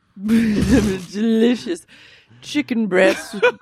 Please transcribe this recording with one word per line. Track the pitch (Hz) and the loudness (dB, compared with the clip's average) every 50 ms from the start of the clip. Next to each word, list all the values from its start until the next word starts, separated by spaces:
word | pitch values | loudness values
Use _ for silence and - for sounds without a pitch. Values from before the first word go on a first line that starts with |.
<laughs> | _ _ _ 196 190 | _ _ _ -12 -2
Delicious | 214 226 226 226 220 208 196 190 190 233 254 202 208 190 185 180 165 175 208 220 226 226 220 233 240 247 214 - 220 165 - - _ - - - - - _ _ _ - 120 - | 0 2 2 2 2 0 0 2 2 2 2 2 0 -4 -6 -8 -12 -8 -4 -2 0 2 2 2 2 2 0 -4 -8 -8 -8 -10 _ -20 -20 -20 -20 -20 _ _ _ -20 -20 -18
chicken | - - 294 294 - - 233 226 | -6 -6 -6 -4 -2 -2 -4 -2
breast | 196 180 185 190 190 - - - - - | 0 2 4 4 4 2 0 -8 -12 -6
with | 202 285 494 480 - | 0 0 0 0 -2